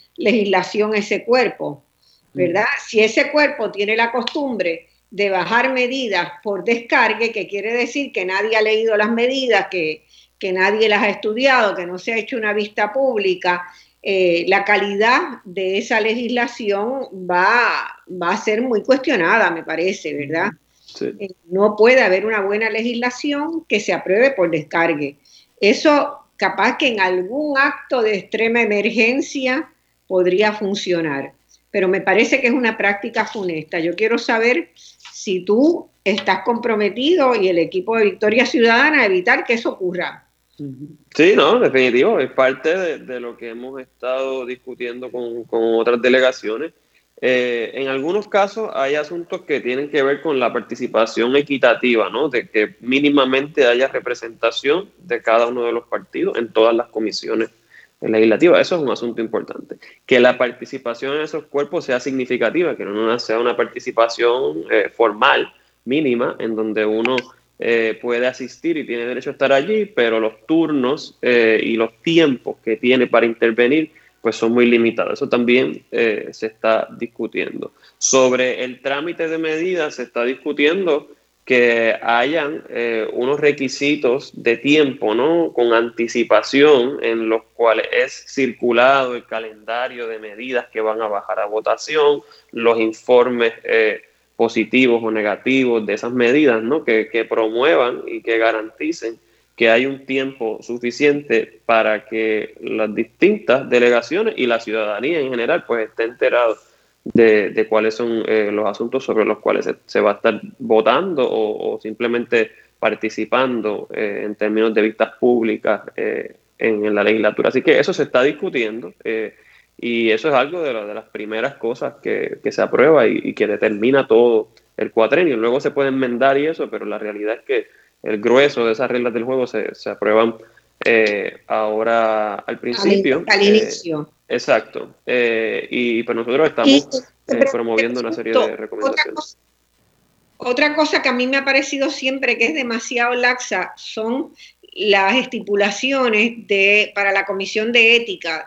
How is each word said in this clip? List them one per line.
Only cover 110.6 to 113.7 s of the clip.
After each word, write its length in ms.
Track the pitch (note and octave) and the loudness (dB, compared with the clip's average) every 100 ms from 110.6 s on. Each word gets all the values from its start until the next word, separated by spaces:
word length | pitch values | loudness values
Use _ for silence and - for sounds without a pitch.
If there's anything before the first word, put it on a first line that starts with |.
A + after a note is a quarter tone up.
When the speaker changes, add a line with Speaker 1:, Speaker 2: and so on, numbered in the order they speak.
Speaker 2:
votando 680 | A2+ A2 A2 C3 G3 D#3 B2 | 0 2 4 2 0 -2 0
o, 460 | A2 G#2+ - - | 0 -2 -4 -6
o 60 | A2 | -6
simplemente 720 | A2 G#2+ A#2+ A#2+ A#2 A#2 G#2+ - _ _ | -8 -6 -2 -2 0 0 0 -6 _ _
participando, 1080 | A2 G#2 A2 - A2 B2 C3 A#2+ G#2+ | -4 -2 -6 -6 -2 0 0 -2 -4